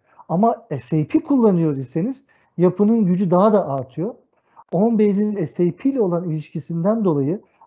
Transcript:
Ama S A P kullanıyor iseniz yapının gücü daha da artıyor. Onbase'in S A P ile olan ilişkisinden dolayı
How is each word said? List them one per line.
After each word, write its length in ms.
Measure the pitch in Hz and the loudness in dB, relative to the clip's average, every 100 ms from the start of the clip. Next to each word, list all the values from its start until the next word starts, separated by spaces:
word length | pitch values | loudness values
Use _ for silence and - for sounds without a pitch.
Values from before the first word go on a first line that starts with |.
| _ - - | _ -18 -4
Ama 380 | 170 226 - - 135 | 0 0 0 -6 -10
S 200 | - 156 | -4 -2
A 40 | 151 | 0
P 120 | 320 | -2
kullanıyor 580 | - 277 220 175 160 139 | 0 2 4 2 0 -2
iseniz 460 | 131 160 214 262 _ _ _ - | -6 -4 -4 -8 _ _ _ 0
yapının 480 | 180 185 208 233 185 | 0 2 2 2 2
gücü 260 | 180 190 | 0 2
daha 220 | 180 214 | 2 4
da 140 | 208 165 | 2 0
artıyor. 480 | 135 127 - 196 - _ _ _ _ - | -6 -8 -8 -8 -10 _ _ _ _ -6
Onbase'in 760 | 170 220 220 208 196 214 208 156 | -2 0 2 2 0 -2 -4 -6
S 240 | - 175 | -2 -2
A 20 | 170 | -2
P 120 | 269 | -2
ile 120 | 269 | 0
olan 280 | 196 170 180 | 0 -2 -4
ilişkisinden 760 | 156 - 165 - 170 180 226 196 | -6 -8 -12 -8 -4 -2 0 0
dolayı 360 | 147 135 196 - _ | 0 -2 -4 -10 _